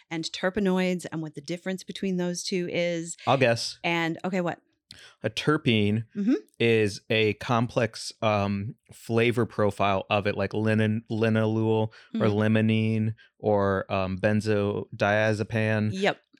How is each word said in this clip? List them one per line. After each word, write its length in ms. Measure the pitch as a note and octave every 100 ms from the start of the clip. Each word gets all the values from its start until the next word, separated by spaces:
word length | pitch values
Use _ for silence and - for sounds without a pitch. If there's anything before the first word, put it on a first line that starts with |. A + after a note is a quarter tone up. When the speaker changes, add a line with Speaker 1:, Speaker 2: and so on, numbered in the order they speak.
| -
Speaker 1:
and 140 | E3 D#3+
terpenoids 720 | - F#3 F#3 F#3+ F#3 F#3 F3+ -
and 80 | D#3+
what 120 | D#3
the 60 | -
difference 420 | C#3 F3 F#3 F#3 -
between 320 | - G3 F3+
those 260 | F3 F3
two 240 | - F#3 F3
is. 460 | F3 F3 E3+ E3 - -
Speaker 2:
I'll 120 | C3
guess. 420 | B2 A#2 - - E3
Speaker 1:
And, 320 | E3+ D#3+ E3 F#3+
okay, 160 | F#3
what? 180 | E3+ - _ _ _ - - _
Speaker 2:
A 60 | A2
terpene 760 | - - D#3 C#3 A2 G#2 A2 A2+
Speaker 1:
Mm-hmm. 200 | G#3 G3+ D#4+ - -
Speaker 2:
is 400 | A#2 A2+ G#2+ G#2+ -
a 260 | A2 G#2+ G2+
complex, 760 | - A#2 A#2+ - A2+ - - -
um, 540 | A2 G#2 G2+ G2+ G2+ - _
flavor 540 | - - A2+ A#2+ A#2+ A2
profile 600 | - G#2 - G2+ F#2+ -
of 180 | G#2 G2+
it, 80 | G2+
like 180 | G2
linen-, 500 | G#2+ A2 A2 G#2+ A2 -
linalool 760 | A2 A2+ A2 A2 A2 A2 A2 A2 - -
or 140 | A3+ A2+
Speaker 1:
Mm-hmm. 100 | G#2
Speaker 2:
limonene 760 | G#2+ A2 A2 A2 A2 A2 A2 A2 _ -
or, 500 | G#2+ G2+ G2 F#2+ -
um, 260 | G2+ F#2 F#2
benzodiazepam. 1700 | G#2+ G#2+ G#2+ G#2 G2+ G#2 - A2 G2+ G#2+ A2 G#2+ G#2+ A2+ A2 A2 G#2+
Speaker 1:
Yep. 260 | F#3+ G3 - _